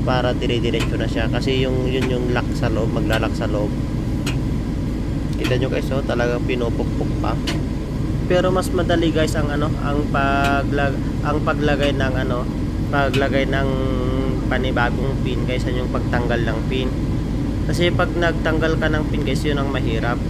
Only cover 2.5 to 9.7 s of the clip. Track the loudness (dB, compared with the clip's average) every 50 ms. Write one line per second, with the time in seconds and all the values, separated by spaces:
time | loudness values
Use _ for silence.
2.5 | -2 0 0 0 0 0 0 0 0 0 0 0 0 2 0 0 0 -2 -2 0
3.5 | 0 0 0 -2 -2 -2 -4 -2 -2 -2 -2 -2 -2 -2 -2 0 -2 0 0 0
4.5 | 0 -2 -2 -2 -2 -2 -2 -2 -2 -2 -2 -2 -2 -2 -2 -2 -2 -2 0 0
5.5 | 2 2 0 0 0 -2 0 0 0 0 0 0 0 0 0 0 0 0 0 0
6.5 | 0 0 0 0 0 0 0 0 0 0 0 0 0 0 0 0 0 -2 -2 -2
7.5 | -2 -2 -2 -2 -4 -4 -4 -4 -4 -2 -2 -2 -2 -2 0 2 2 2 2 2
8.5 | 2 2 0 0 0 0 2 2 2 2 2 2 2 2 2 2 2 0 0 0
9.5 | 0 0 0 0